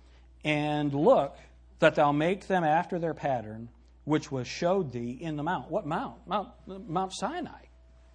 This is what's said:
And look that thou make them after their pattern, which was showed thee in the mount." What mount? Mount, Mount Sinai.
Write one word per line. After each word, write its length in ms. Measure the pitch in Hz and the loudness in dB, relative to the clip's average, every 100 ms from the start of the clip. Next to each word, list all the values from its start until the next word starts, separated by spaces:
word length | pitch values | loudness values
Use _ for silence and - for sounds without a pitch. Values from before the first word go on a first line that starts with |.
| - - - - 151 | -20 -20 -20 -8 -2
And 480 | 151 151 147 147 | 0 0 0 0
look 420 | 139 185 233 139 - - - - - | 2 6 6 4 -6 -20 -20 -16 4
that 160 | 160 160 | 4 6
thou 180 | 147 | 4
make 340 | 147 160 196 - | 4 2 0 0
them 160 | 185 | 0
after 340 | 160 160 175 175 | 4 2 2 -2
their 160 | 165 | -2
pattern, 540 | 143 147 127 110 110 117 - - - - | -2 -2 -2 -4 -10 -12 -16 -20 -10 0
which 260 | 151 - | 0 0
was 160 | 135 120 | -6 -6
showed 460 | - 175 196 151 | -2 2 2 0
thee 180 | 120 120 | -4 -6
in 240 | 131 165 147 | -6 -6 -4
the 80 | |
mount." 260 | 151 175 139 | -2 -4 -4
What 160 | 165 151 | -6 -4
mount? 400 | 175 226 - - | -4 -6 -10 -6
Mount, 240 | 202 180 - - 190 190 | -4 -6 -12 -16 -14 -4
Mount 220 | 165 190 | -4 -2
Sinai. 520 | - 202 349 302 - - - - - - | -4 -6 -4 -8 -12 -20 -20 -20 -20 -18